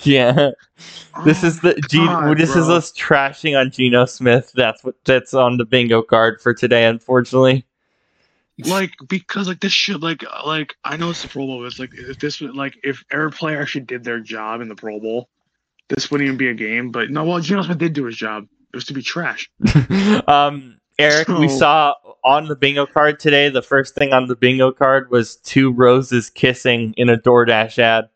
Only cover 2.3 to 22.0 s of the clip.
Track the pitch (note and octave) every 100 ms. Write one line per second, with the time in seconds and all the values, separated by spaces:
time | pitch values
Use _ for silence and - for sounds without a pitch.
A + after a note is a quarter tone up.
2.3 | D3+ E3 F3 D#3+ E3+ D#3+ - - C#3+ C#3
3.3 | C#3+ D#3 C#3 C3 - B2+ B2 B2 - B2
4.3 | A#2+ - B2+ A#2 A2+ B2+ - - C3 B2
5.3 | C3+ B2 B2 A2+ B2+ A#2+ A2+ A2+ A2+ A2+
6.3 | A2 B2 A#2+ B2 A#2+ A2+ A#2 - B2+ A#2+
7.3 | B2+ C3 C3 - _ _ _ _ _ _
8.3 | _ _ - D3+ F#3+ F#3 - C3+ F#3+ -
9.3 | - F#3 F3+ G3 - - F3 E3 D#3+ D3
10.3 | - C#3+ D#3 D3+ - C3 D3+ E3+ E3+ -
11.3 | C#3 C3+ B2+ A#2+ A#2 B2+ - B2 C3 D3
12.3 | - C#3+ C3+ C#3 - C#3 C3 - C#3 D#3
13.3 | - D#3+ D3 C#3+ C#3+ A#2+ B2 A#2+ A#2 G#2+
14.3 | A2 G#2+ A2+ A#2 G2+ A2 G#2+ A2 A#2 B2
15.3 | _ _ _ _ _ - C3+ - C#3+ C#3
16.3 | C3 C3 A2+ G#2+ A#2 B2 A#2 C#3 D3+ D#3
17.3 | F3 D3+ G3 E3+ E3 E3 D3 B2 A2 A2
18.3 | G#2+ G#2 _ _ A#2+ - C3+ - F3 D3+
19.3 | A2 - - - D3 B2+ F#3+ G3 G#3+ -
20.3 | C#3+ C#3+ C#3+ B2+ _ _ - D3 D3+ D#3+
21.3 | F3 D#3 C3+ D3+ D#3 D3 -